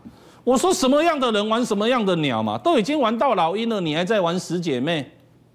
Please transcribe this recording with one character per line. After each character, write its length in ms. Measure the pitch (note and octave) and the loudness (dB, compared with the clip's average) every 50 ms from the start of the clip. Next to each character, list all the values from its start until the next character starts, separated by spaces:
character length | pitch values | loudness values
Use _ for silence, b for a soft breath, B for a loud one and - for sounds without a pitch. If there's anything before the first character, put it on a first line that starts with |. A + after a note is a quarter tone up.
| - B B B B B B B | -20 B B B B B B B
我 160 | B A#3+ C4 B3 | B 0 2 2
说 160 | - F#4+ - | 2 2 2
什 160 | - C4 B3+ | 2 2 2
么 100 | C#4+ D4 | 4 4
样 200 | E4 E4+ D#4 C#4 | 2 2 0 0
的 100 | B3+ A#3 | 0 0
人 180 | G#3+ G3+ G#3 A3 | 0 0 0 0
玩 160 | A3 A#3+ B3 | 0 -2 0
什 140 | A#3 A3 G3+ | -2 -2 -2
么 100 | G#3+ A#3 | 0 0
样 160 | C4 A#3 G#3 | 0 0 0
的 120 | F#3+ F3+ | 0 0
鸟 260 | E3 D3+ C#3 A#2 A2 | 0 0 0 0 -2
嘛， 160 | A2 G#2+ G#2+ - | -2 -2 -4 -2
都 180 | - E4+ E4+ | 0 2 2
已 60 | A#3+ | 2
经 160 | G3 C4+ D4+ D#4 | 2 0 0 0
玩 180 | A#3+ G#3+ A#3+ | 0 0 0
到 200 | A3+ D4 C#4 G#3+ | 0 0 0 2
老 200 | F3+ D#3+ E3 F#3+ | 2 2 0 0
鹰 120 | A3 A#3 A3+ | -2 -2 -2
了， 120 | A3 G3+ | -2 -2
你 140 | F3 D#3 D3 | -2 -2 -2
还 100 | E3 F#3 | -2 0
在 160 | F3+ A3+ G3+ | 0 0 0
玩 160 | E3+ E3 F3 | 0 0 -2
死 240 | F#3 - - D#3+ F#3 | -4 -4 -4 -4 -4
姐 200 | E3+ E3 C3 A#2+ | -2 -2 -2 -2
妹？ 280 | C3 E3 E3+ D3+ B2 - - - _ _ _ _ _ _ | -2 -2 -2 -2 -4 -8 -14 -20 _ _ _ _ _ _